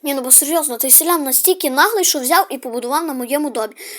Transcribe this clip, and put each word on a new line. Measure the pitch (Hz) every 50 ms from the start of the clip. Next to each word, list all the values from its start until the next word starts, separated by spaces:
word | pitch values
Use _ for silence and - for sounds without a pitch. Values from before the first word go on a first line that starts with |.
Ні, | - 294 277
ну | 269
бо | 247 254
серйозно, | 254 - 302 277 320 339 302 - 240
цей | 247 - 269
селян | 254 - 320 330 349 330 294
настільки | 262 254 - - 359 370 370 - 294
наглий, | 254 269 320 415 466 415 370
що | - - 294
взяв | 254 254 339 359 392 -
і | 269 262
побудував | - 262 226 247 240 240 277 311 339
на | 320
моєму | 277 254 247 226 269 294 302 285
домі. | 226 240 220 214 - - - - -